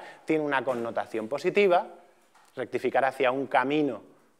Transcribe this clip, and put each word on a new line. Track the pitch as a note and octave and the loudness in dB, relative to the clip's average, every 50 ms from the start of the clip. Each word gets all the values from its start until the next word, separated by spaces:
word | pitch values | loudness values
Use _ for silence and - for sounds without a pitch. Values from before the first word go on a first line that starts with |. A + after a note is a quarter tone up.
| - - - - - | -6 -16 -20 -12 -4
tiene | - D#3+ D#3 D3+ | -2 0 0 0
una | D3 C#3 C3 A#2+ | 0 -2 -2 0
connotación | C3 B2 A#2 A#2 A#2 A2 G#2+ G2+ - - A2 A2 | -2 -4 -4 -4 -4 -4 -6 -6 -4 -6 -6 -4
positiva, | A2 C#3+ - - F#3 - G3+ G3+ F#3+ E3+ F#3 A3+ - - - - _ _ _ _ _ _ _ _ _ - | -4 -6 -2 -2 0 2 4 4 6 6 4 2 0 -12 -20 -20 _ _ _ _ _ _ _ _ _ -10
rectificar | - - - - A#2 - B2 - B2+ C3+ | -10 -10 -6 -4 -2 -2 0 0 2 0
hacia | C3 B2 - C3+ B2 | 0 0 2 0 2
un | C3 C#3 C3+ | 2 0 -2
camino | A#2 - C3 B2+ C3+ D3 D#3 D3 C3+ A2+ G2 - - - _ _ _ _ | 0 2 2 2 2 0 0 0 0 -2 -6 -12 -18 -20 _ _ _ _